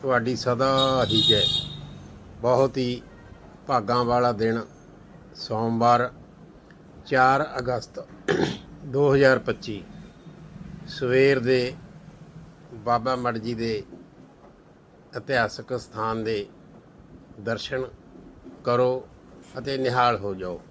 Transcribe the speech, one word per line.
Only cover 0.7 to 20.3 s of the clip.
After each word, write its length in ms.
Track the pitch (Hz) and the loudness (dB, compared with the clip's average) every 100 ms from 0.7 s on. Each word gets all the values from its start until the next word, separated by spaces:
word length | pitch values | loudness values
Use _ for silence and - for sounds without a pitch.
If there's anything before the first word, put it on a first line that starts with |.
| 135 135 131 110 | 2 2 2 2
ਹੀ 160 | 110 | 2
ਜੈ। 220 | 107 104 101 - - - - - - - - - | 4 4 2 0 -4 -12 -16 -16 -18 -20 -20 -4
ਬਹੁਤ 360 | 117 123 135 127 | 2 4 2 0
ਹੀ 240 | 123 123 - - - - - - - | -4 -4 -10 -20 -20 -20 -20 -20 -2
ਭਾਗਾਂ 380 | 131 101 120 120 | -2 2 0 2
ਵਾਲਾ 260 | 120 123 | 2 2
ਦਿਨ, 300 | 110 113 113 107 - - - - - - - | 2 0 -2 -6 -16 -20 -20 -20 -20 -20 -16
ਸੋਮਵਾਰ, 760 | - 110 117 117 117 120 123 - - - - - - - - - - | -8 -4 -2 2 4 4 2 -6 -20 -20 -20 -20 -20 -20 -20 -20 -2
ਚਾਰ 400 | 131 131 135 147 127 | 4 4 4 0 -4
ਅਗਸਤ 460 | 127 123 - - - - - - - - - - 147 | -4 -4 -6 -16 -16 -10 -2 0 0 -4 -14 -18 -6
ਦੋ 300 | 131 143 139 | 2 4 6
ਹਜ਼ਾਰ 240 | 139 127 | 6 4
ਪੱਚੀ, 440 | 117 110 - 104 - - - - - - - - - - - | 0 -6 -6 -12 -12 -18 -20 -20 -20 -20 -20 -18 -18 -16 -14
ਸਵੇਰ 520 | - 127 127 135 135 | -6 2 6 6 4
ਦੇ 360 | 120 127 123 160 - - - - - - - - - | 4 2 2 -6 -18 -20 -20 -20 -20 -20 -20 -20 -20
ਬਾਬਾ 420 | 117 107 120 117 131 | -10 -2 0 0 -2
ਮੱਠ 220 | 123 113 | -2 -4
ਜੀ 160 | 110 | -6
ਦੇ 300 | 117 113 107 95 - - - - - - - - - - - - 123 | -4 -4 -4 -8 -18 -20 -20 -20 -20 -20 -20 -20 -20 -20 -20 -14 -14
ਇਤਿਹਾਸਕ 640 | 113 131 110 - 117 123 | -2 0 0 -4 -8 -8
ਸਥਾਨ 440 | - 110 110 113 | -8 -6 -4 -2
ਦੇ 240 | 110 107 101 - - - - - - - - - | -2 -4 -6 -14 -20 -20 -20 -20 -20 -20 -20 -12
ਦਰਸ਼ਨ 460 | 104 117 - 131 127 - - - - - - - | -6 -6 -6 -8 -8 -12 -20 -20 -20 -20 -20 -10
ਕਰੋ 440 | - 120 127 127 - - - - - - | -2 2 2 0 -6 -20 -20 -20 -16 -12
ਅਤੇ 200 | 127 135 | -6 -2
ਨਿਹਾਲ 400 | 131 127 123 110 | 0 2 2 2
ਹੋ 160 | 101 | -4